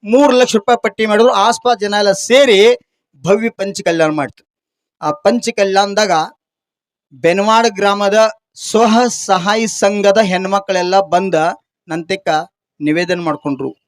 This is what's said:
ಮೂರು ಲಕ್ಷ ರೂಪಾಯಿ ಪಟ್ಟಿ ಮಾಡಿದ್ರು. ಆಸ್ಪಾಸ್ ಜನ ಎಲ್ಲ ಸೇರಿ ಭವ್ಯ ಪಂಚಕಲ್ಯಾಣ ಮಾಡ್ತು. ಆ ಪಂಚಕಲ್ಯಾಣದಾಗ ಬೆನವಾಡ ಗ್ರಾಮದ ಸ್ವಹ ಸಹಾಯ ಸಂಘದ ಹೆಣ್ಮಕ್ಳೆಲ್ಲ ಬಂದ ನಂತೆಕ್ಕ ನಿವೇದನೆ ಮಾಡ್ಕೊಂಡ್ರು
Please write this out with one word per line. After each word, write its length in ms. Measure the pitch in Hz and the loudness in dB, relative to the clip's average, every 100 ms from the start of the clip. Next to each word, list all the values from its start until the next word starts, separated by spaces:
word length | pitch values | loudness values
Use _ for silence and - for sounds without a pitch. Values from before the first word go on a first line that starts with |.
| 208 | 0
ಮೂರು 260 | 240 285 247 | 2 4 4
ಲಕ್ಷ 180 | 247 220 | 2 0
ರೂಪಾಯಿ 220 | 226 233 | 0 -2
ಪಟ್ಟಿ 220 | 220 - 220 | -2 -4 -2
ಮಾಡಿದ್ರು. 260 | 208 233 | 2 2
ಆಸ್ಪಾಸ್ 480 | 202 208 233 247 233 | 2 0 0 -2 -2
ಜನ 140 | 202 208 | -2 -2
ಎಲ್ಲ 140 | 202 | 0
ಸೇರಿ 680 | 190 - 247 277 196 220 247 _ _ _ 143 | -2 2 2 4 4 4 2 _ _ _ _
ಭವ್ಯ 340 | 135 208 226 | -2 0 0
ಪಂಚಕಲ್ಯಾಣ 640 | - 196 190 180 165 156 | -6 -10 -6 -4 0 0
ಮಾಡ್ತು. 380 | 156 131 _ _ _ _ _ _ _ | -2 -8 _ _ _ _ _ _ _
ಆ 100 | 156 | -8
ಪಂಚಕಲ್ಯಾಣದಾಗ 1000 | 147 196 233 - 220 196 190 202 202 214 165 165 _ _ _ _ _ _ _ _ | -2 -2 -2 -4 -2 0 0 0 -2 0 0 -2 _ _ _ _ _ _ _ _
ಬೆನವಾಡ 520 | 135 147 185 208 226 233 | -4 -2 0 2 2 2
ಗ್ರಾಮದ 600 | 196 202 202 202 208 220 - _ - | 0 -2 0 0 2 2 0 _ -18
ಸ್ವಹ 500 | - 208 233 226 247 | -4 0 4 4 2
ಸಹಾಯ 580 | - - 190 180 214 226 | -4 -2 -2 0 -2 -2
ಸಂಘದ 520 | - 202 202 202 196 | -2 -2 2 2 2
ಹೆಣ್ಮಕ್ಳೆಲ್ಲ 800 | 208 185 190 196 196 190 180 190 | 2 -2 -2 -4 -2 -4 0 0
ಬಂದ 360 | 190 175 190 160 165 - _ _ _ | 2 -2 0 -2 -2 -4 _ _ _
ನಂತೆಕ್ಕ 400 | 165 165 190 185 156 175 _ _ _ | -12 -8 -8 -4 -4 -4 _ _ _
ನಿವೇದನೆ 400 | 147 160 175 180 | -4 -2 -2 -4
ಮಾಡ್ಕೊಂಡ್ರು 480 | 165 143 147 135 131 - | -4 -6 -6 -8 -8 -12